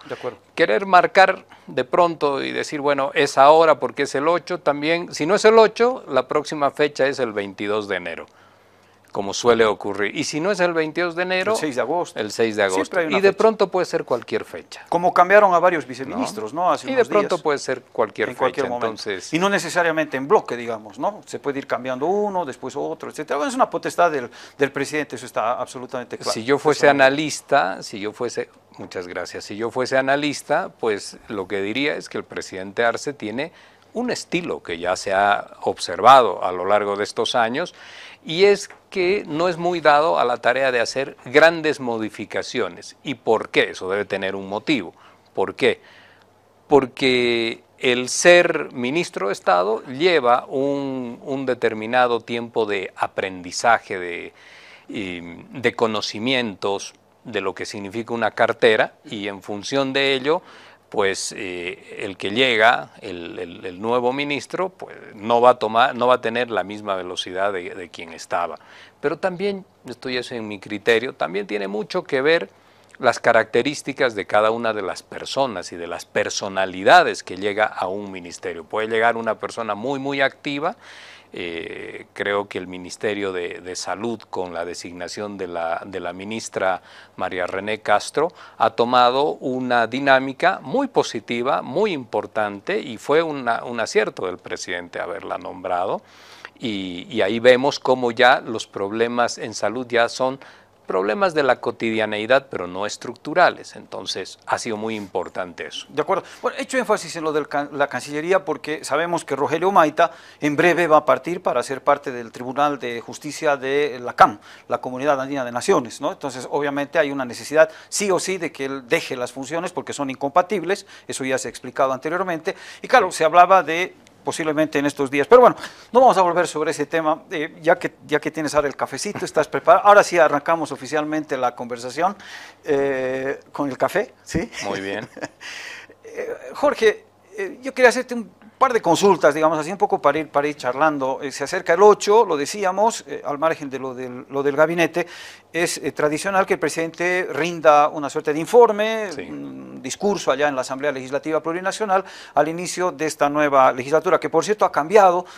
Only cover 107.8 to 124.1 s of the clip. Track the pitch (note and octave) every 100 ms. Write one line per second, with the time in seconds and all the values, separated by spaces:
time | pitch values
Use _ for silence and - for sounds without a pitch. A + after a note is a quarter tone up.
107.8 | C#3 B2+ D3 D3 E3 F#3+ F#3 C#3+ D3 D3+
108.8 | - C#3+ E3+ E3+ - C3+ C3+ D#3+ F3+ G3
109.8 | D#3 D3+ E3+ - - - D3 D3 F3 E3
110.8 | E3+ D3+ D3+ B2+ - F3 F#3+ B2+ A#2+ C3+
111.8 | - C#3+ C#3+ B2 A2+ B2 B2 B2+ D3 C#3
112.8 | A#2+ A#2 - A#2+ D3+ C#3 D#3 C#3 C3+ C#3
113.8 | D3 B2 A#2+ - - G#2+ - - - A#2+
114.8 | C3 B2+ C#3+ C#3 C3+ C#3+ B2 A#2+ D3+ F#3
115.8 | A#2 - D3 F#3 C#3+ B2+ B2 D3 C#3+ C#3
116.8 | C#3+ E3+ D3 C#3 B2 A2+ A#2 D3+ D#3+ -
117.8 | - - G3+ F3 - F#3 D#3+ - C3+ C3+
118.8 | B2 D#3+ - C3 B2 C3+ B2+ E3 F3 -
119.8 | B2 A2+ C#3 C3 C#3 F3 F#3 G#3 E3 G3+
120.8 | - - - B2 C3 B2+ B2 - B2+ A#2+
121.8 | C3+ C3 D#3+ F3 F#3 D#3+ E3+ F3+ - -
122.8 | - B3+ F#3 - D#3+ E3+ F3+ F#3+ D3+ E3
123.8 | F3+ - _